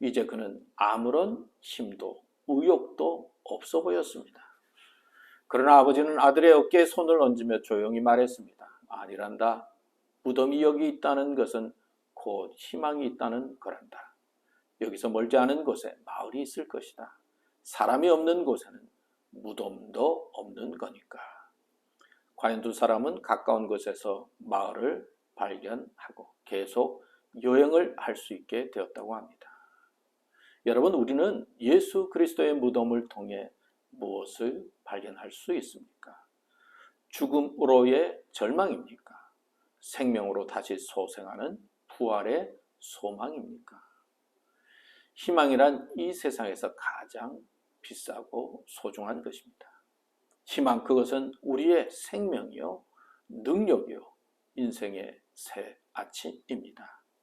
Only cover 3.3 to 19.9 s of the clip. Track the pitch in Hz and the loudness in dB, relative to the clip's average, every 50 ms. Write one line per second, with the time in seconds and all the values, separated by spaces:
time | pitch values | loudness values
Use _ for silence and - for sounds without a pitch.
3.3 | _ _ - - - - - - - 165 170 180 - 175 156 - - - - - | _ _ -12 -10 -10 -10 -8 -2 -2 0 0 0 -2 -2 -2 -4 -8 -16 -18 -18
4.3 | _ - - - - _ _ _ _ _ - - _ _ _ _ _ - - - | _ -20 -20 -20 -20 _ _ _ _ _ -20 -20 _ _ _ _ _ -20 -20 -20
5.3 | - _ _ - - 123 127 143 143 143 131 139 135 143 151 156 156 139 135 139 | -20 _ _ -2 0 2 8 10 10 10 10 10 6 4 2 2 2 6 6 6
6.3 | 139 156 156 170 156 147 131 - - 175 170 160 - - 170 165 165 160 143 127 | 8 10 10 10 10 10 10 6 6 6 6 6 4 0 4 4 6 6 6 4
7.3 | 120 117 117 117 113 107 - - 110 104 104 107 117 117 120 120 120 123 127 123 | 4 2 0 -2 -2 -2 0 0 -2 0 0 0 -2 0 4 4 6 6 4 2
8.3 | 123 - 104 - _ _ - - - _ _ - - 98 101 95 98 95 104 104 | 0 -8 -18 -20 _ _ -20 -20 -20 _ _ -16 -14 -14 -14 -14 -12 -10 -10 -10
9.3 | 107 113 113 117 110 113 - - _ _ _ _ _ _ _ _ _ _ - 131 | -4 0 0 0 0 -2 -6 -18 _ _ _ _ _ _ _ _ _ _ -4 -2
10.3 | 127 135 131 139 143 147 156 151 147 147 156 151 143 - - 143 139 139 139 143 | 2 2 2 2 2 4 4 4 4 4 0 -2 -2 -2 0 0 0 0 0 -2
11.3 | 143 139 151 139 - 117 110 113 - _ _ _ _ _ _ _ - - - 107 | 0 0 0 0 -2 -6 -6 -8 -12 _ _ _ _ _ _ _ -20 -12 -10 -8
12.3 | 101 98 92 - - - - - - 170 156 151 147 147 139 120 - - 131 117 | -6 -6 -8 -10 -14 -18 -18 -12 -8 -4 -4 -4 -4 -2 -4 -6 -6 -4 -6 -4
13.3 | 113 123 135 135 135 - - 95 - - - - - - - - _ _ _ _ | -4 -4 -8 -8 -14 -14 -12 -12 -12 -14 -16 -20 -20 -20 -20 -20 _ _ _ _
14.3 | _ _ _ _ _ _ _ _ _ - 110 110 98 - - 117 110 110 117 113 | _ _ _ _ _ _ _ _ _ -8 -8 -8 -8 -6 -6 -2 0 0 0 4
15.3 | 131 131 123 131 143 156 151 139 104 - - - - _ - - - - - - | 4 4 6 4 2 0 0 -2 -4 -4 -6 -12 -14 _ -16 -14 -10 -10 -10 -10
16.3 | - 135 143 - - - 151 - - - - - - - 113 - - _ _ _ | -8 -10 -10 -8 -8 -12 -12 -10 -10 -12 -12 -12 -18 -18 -18 -18 -20 _ _ _
17.3 | _ _ _ _ _ _ _ - - - 110 110 123 135 165 175 165 160 160 165 | _ _ _ _ _ _ _ -12 -4 -2 2 2 2 4 6 6 6 6 4 2
18.3 | 170 180 170 139 117 - - - - - - - _ _ _ _ _ _ _ _ | 2 2 2 0 0 -2 -2 -12 -20 -20 -20 -20 _ _ _ _ _ _ _ _
19.3 | - - 104 107 107 - 101 98 95 - - - | -20 -16 -14 -14 -10 -8 -10 -10 -10 -12 -18 -10